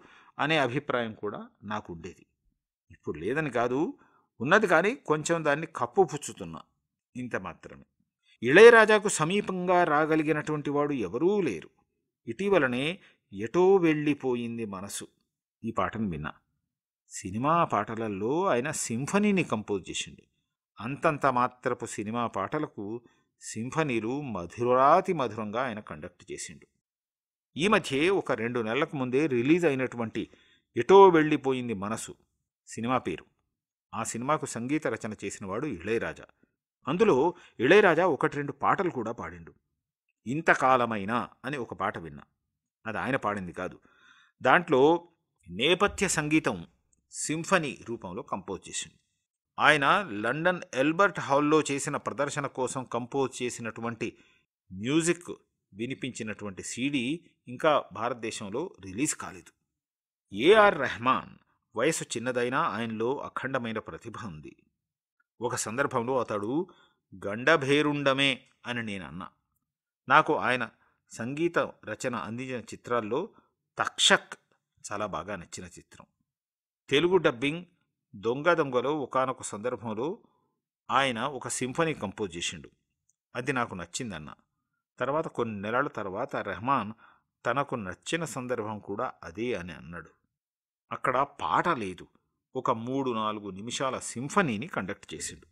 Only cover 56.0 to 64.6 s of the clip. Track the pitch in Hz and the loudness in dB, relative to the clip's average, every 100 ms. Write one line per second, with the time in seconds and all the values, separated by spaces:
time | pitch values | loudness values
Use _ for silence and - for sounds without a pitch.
56 | 135 113 110 98 104 92 - 117 139 143 | -10 -8 -10 -10 -10 -10 -10 -6 -2 -2
57 | 120 170 - _ - 123 160 135 - 98 | -2 -6 -10 _ -16 -2 2 2 0 -6
58 | 120 123 110 - 104 117 180 - 95 95 | -6 -4 -8 -8 -8 -8 -8 -12 -10 -4
59 | 151 - - 92 - _ _ _ _ _ | -4 -4 -10 -14 -20 _ _ _ _ _
60 | _ _ - 98 151 220 202 170 123 101 | _ _ -10 2 6 8 8 4 -2 -2
61 | 120 110 64 - _ _ _ 110 147 160 | 0 0 -2 -16 _ _ _ -2 0 0
62 | - 113 123 120 123 139 165 101 117 110 | -4 -6 -4 -2 -2 0 -2 -2 -4 -2
63 | 117 143 - - 131 135 117 107 - 80 | -2 -2 -6 -8 -6 -4 -4 -8 -10 -14
64 | 117 107 110 76 71 - | -14 -14 -14 -14 -18 -20